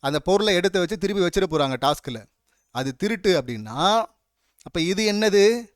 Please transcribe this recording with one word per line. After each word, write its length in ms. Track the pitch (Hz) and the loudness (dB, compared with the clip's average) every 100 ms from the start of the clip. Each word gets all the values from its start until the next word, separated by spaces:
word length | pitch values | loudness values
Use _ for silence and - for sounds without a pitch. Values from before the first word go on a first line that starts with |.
அந்த 180 | 143 147 | -2 -2
பொருளை 360 | 160 196 214 | 0 2 2
எடுத்து 240 | 180 185 185 | 2 0 0
வச்சு 200 | 175 202 | -2 -4
திருப்பி 240 | 196 202 | -4 0
வச்சிட 240 | 175 196 185 | 0 0 -2
போறாங்க 260 | 156 139 127 | 0 -2 0
டாஸ்க்ல. 380 | 139 147 - 117 101 _ _ _ _ | -2 -2 -6 -14 -16 _ _ _ _
அது 260 | 127 131 127 | -6 -6 -4
திருட்டு 440 | 202 220 196 170 | -6 -2 0 0
அப்படின்னா, 380 | 123 117 107 120 180 220 220 _ _ _ _ _ | 0 -10 -10 -2 0 0 -2 _ _ _ _ _
அப்ப 180 | - 175 | -10 -4
இது 320 | 165 190 214 | -2 0 0
என்னது? 320 | 208 214 202 202 240 233 | 2 2 6 4 4 -6